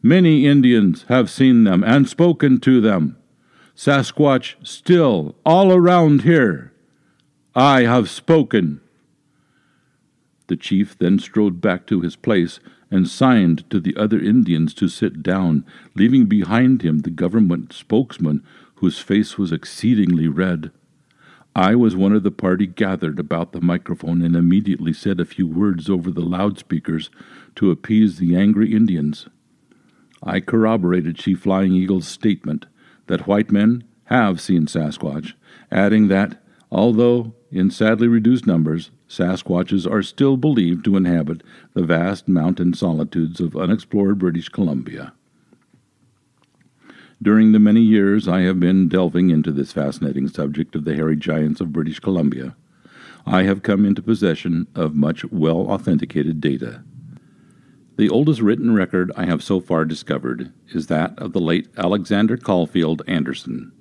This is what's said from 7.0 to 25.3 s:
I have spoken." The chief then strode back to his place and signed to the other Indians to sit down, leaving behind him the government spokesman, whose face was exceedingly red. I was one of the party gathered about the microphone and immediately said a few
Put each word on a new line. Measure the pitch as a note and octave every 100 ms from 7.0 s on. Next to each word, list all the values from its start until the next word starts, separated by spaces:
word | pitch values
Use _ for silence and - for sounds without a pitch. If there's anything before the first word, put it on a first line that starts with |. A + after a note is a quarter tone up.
| _ _ _ _ _ B2
I | C#3 C3+
have | A#2 B2 G2+
spoken." | - - D#3+ A#2 A2 E2+ C#2+ _ _ _ _ _ _ _ _ _ _ _ _ _ _ _ _ -
The | -
chief | - G2 G2+ -
then | F2 F#2+
strode | - A2 G#2 F2
back | F2 F2+ -
to | G2
his | E2+ -
place | - G2+ E2+ - - _ _
and | G2 F2+
signed | - C3 A#2+ F2 D#2+ -
to | G#2
the | D#2+ -
other | G#2+ G#2+
Indians | G2 B2 F2+ D#2+ D#2+
to | - F2+
sit | - G2+ D#2+
down, | D2+ F#2+ F2+ D2+ - - - -
leaving | A2+ C3+ G#2+
behind | G#2+ F2 A2+ B2+ B2+
him | E2 D2+
the | E2
government | D#2+ F2+ A2 F#2+ F2 -
spokesman, | - - A2 B2+ - D#2+ D2 - - _ _
whose | F#2 -
face | - G2 G#2+ -
was | F#2
exceedingly | D#2+ - - A2 A2 F2 E2+ D#2+
red. | C#2+ F#2 E2+ D#2 _ _ _ _ _ _ _ _ -
I | F#2 A#2+
was | A2+ F#2
one | G2
of | G#2+
the | F#2+
party | - F#2 F#2 G2
gathered | - G2 F#2 E2 D2
about | D2+ E2 E2+
the | E2+
microphone | F2 F2 - E2+ E2 E2+
and | E2+ E2+
immediately | E2+ F#2+ G2+ - E2
said | D2+ - F2+
a |
few | E2